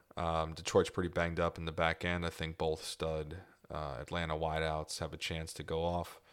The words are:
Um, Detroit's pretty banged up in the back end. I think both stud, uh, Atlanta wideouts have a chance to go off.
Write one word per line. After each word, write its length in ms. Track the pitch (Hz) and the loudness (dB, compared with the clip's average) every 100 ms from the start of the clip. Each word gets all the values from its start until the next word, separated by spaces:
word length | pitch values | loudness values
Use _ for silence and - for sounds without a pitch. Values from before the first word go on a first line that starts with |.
| - - | -12 -2
Um, 380 | 85 82 80 80 | 2 2 0 -2
Detroit's 340 | 80 101 87 | 4 6 6
pretty 200 | - 90 | 4 0
banged 300 | 85 85 85 | 2 2 4
up 200 | 85 - | 0 0
in 60 | 82 | -4
the 60 | |
back 320 | 80 82 82 | 2 2 2
end. 220 | 87 87 85 | 0 0 -2
I 40 | |
think 280 | - 80 82 | -2 -4 0
both 260 | 82 78 | 0 0
stud, 540 | - - 82 78 76 90 - - - | -4 -4 -2 -2 -4 -8 -14 -20 -10
uh, 280 | 76 76 64 | -6 -6 -6
Atlanta 340 | 73 87 82 78 | -4 -2 0 0
wideouts 640 | 80 80 80 78 78 - | 0 2 2 0 -2 -4
have 160 | 80 | -6
a 40 | 82 | -4
chance 360 | - 82 80 | -4 -4 -6
to 80 | - | -8
go 220 | - 80 | -4 0
off. 360 | 85 87 85 - - | 2 0 -4 -10 -20